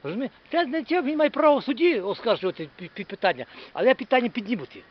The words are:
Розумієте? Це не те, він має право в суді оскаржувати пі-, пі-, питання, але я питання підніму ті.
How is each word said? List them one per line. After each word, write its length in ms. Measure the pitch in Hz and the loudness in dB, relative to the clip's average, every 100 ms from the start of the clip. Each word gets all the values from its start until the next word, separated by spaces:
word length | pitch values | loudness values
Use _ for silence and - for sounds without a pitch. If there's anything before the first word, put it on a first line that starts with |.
Розумієте? 320 | 139 202 269 _ _ | -6 -6 -6 _ _
Це 160 | 330 311 | -2 0
не 160 | 320 | -4
те, 200 | 247 359 | 0 -2
він 140 | 269 302 | 0 2
має 140 | 302 | 0
право 280 | 285 302 285 | 4 4 4
в 60 | |
суді 360 | 247 240 349 254 | 0 0 2 2
оскаржувати 680 | 190 185 233 190 185 170 156 - | -4 -4 0 0 0 -4 -12 -12
пі-, 100 | 180 | -14
пі-, 100 | - | -12
питання, 420 | 196 202 190 135 123 - - | -12 0 0 0 -8 -14 -12
але 160 | - 226 | 0 2
я 60 | |
питання 340 | 262 240 254 240 | 2 2 0 0
підніму 380 | - 202 226 135 | -6 -6 -6 -6
ті. 160 | 98 - | -16 -20